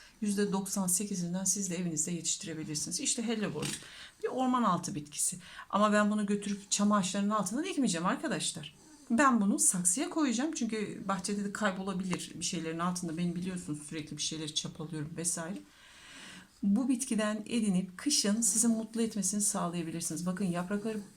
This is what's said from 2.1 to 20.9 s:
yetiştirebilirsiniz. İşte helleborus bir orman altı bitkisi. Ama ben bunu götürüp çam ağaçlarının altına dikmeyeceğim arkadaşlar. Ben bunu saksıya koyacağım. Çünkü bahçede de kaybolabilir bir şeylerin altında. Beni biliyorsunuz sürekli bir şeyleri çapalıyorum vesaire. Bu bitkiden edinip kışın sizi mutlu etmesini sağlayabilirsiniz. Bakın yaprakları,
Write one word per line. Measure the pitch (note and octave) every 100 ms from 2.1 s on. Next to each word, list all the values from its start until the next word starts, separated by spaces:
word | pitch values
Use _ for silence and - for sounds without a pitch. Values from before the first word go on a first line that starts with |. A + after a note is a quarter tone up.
yetiştirebilirsiniz. | E3+ D#3 - - D#3 D#3 D3+ - -
İşte | C4 -
helleborus | A3+ G#3+ F#3+ D3+ - - - - - -
bir | A4+
orman | B3 B3+ B3+
altı | A3 F3 E3+ D3+
bitkisi. | D3 - - - - - -
Ama | G3 G#3+
ben | G#3 G#3
bunu | G#3+ G3+
götürüp | G3+ G3+ G3+ -
çam | - G#3
ağaçlarının | G#3 F3+ G3+ G3+
altına | G#3+ F#3 A#3+
dikmeyeceğim | F#4 E4 B3 E3+ F3+
arkadaşlar. | B3+ D#4 F3 - - - - - - -
Ben | A#3 C#4 A#3
bunu | G3+ D4
saksıya | - F#3 F3 - F4
koyacağım. | E4 C#4+ A3+ D#4
Çünkü | D#4 A3 A3 G#3 - F#3+
bahçede | F#3+ - G3+
de | G3+
kaybolabilir | - G#3 F#3 F#3+ F3+ F#3 F3 - D#3+
bir | -
şeylerin | F3 D#3+ E3
altında. | F3+ F3+ E3+ D#3
Beni | F3 E3+
biliyorsunuz | F3+ F3+ - D3 -
sürekli | D#3+ - D3+
bir |
şeyleri | - D#3 D#3 -
çapalıyorum | - - D#3 D#3+ D3+ E3+
vesaire. | E3+ - E3 G#3 - - - - - - - - - -
Bu | G3+ G#3 C4+
bitkiden | B3 - G#3+ G#3+ G#3+ -
edinip | A#3 G#3+ F3+ F#3 -
kışın | D4 - G3+ G#3+
sizi | A#3 A3+ A#3
mutlu | A3 A3 A3+
etmesini | A3 G#3+ F#3 G#3
sağlayabilirsiniz. | G3+ F#3+ F3 F3 E3 E3 E3+ D#3+ F3
Bakın | F3+ F#3+
yaprakları, | F3 F3+ G#3 A3